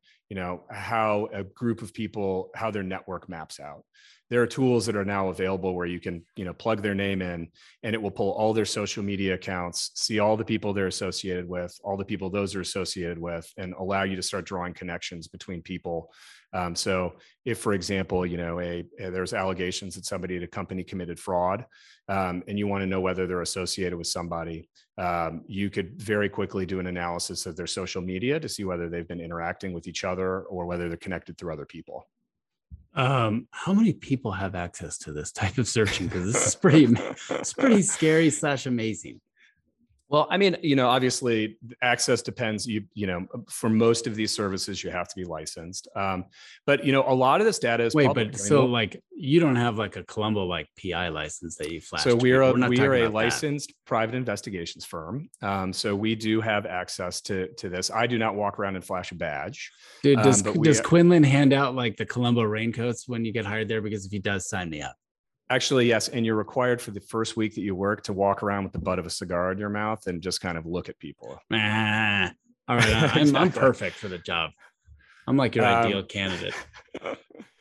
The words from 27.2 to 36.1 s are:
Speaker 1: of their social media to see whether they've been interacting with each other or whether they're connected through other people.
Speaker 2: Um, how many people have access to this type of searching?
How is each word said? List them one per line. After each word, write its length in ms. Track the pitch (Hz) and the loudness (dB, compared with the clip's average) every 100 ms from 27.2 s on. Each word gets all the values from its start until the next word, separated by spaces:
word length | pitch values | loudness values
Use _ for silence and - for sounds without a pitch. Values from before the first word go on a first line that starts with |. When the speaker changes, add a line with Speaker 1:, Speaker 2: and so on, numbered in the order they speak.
| - 90 95 | -6 -8 -8
Speaker 1:
of 100 | 82 | -8
their 100 | 85 | -8
social 360 | - 92 95 | -6 -6 -6
media 360 | 92 92 123 156 | -6 -4 -2 -2
to 100 | 156 | -4
see 140 | - | -6
whether 260 | 95 87 85 | -6 -4 -4
they've 200 | 87 85 | -6 -8
been 120 | 87 | -10
interacting 520 | 82 85 85 90 98 | -8 -6 -6 -6 -8
with 160 | 87 90 | -8 -10
each 160 | 80 | -6
other 380 | 95 92 92 95 | -4 -2 -2 -4
or 240 | - 92 87 | -6 -8 -4
whether 200 | 87 87 | -4 -4
they're 100 | 85 | -6
connected 400 | - 85 - 80 | -6 -8 -8 -12
through 160 | 87 | -10
other 140 | 76 67 | -8 -10
people. 420 | 82 - - - _ _ _ _ _ _ - _ | -14 -16 -16 -18 _ _ _ _ _ _ -20 _
Speaker 2:
Um, 540 | - 131 135 110 113 - | -2 2 2 2 0 -4
how 200 | - - | -8 2
many 200 | 196 226 | 4 4
people 400 | - - 131 110 | 2 -2 -2 -2
have 240 | 95 98 92 | -4 -4 -4
access 420 | 87 - 87 - | -6 -8 -12 -10
to 140 | - | -10
this 180 | 73 76 | -10 -8
type 280 | - 98 - | -4 -2 0
of 100 | 113 | 0
searching? 400 | 120 104 - 90 | 2 2 2 -2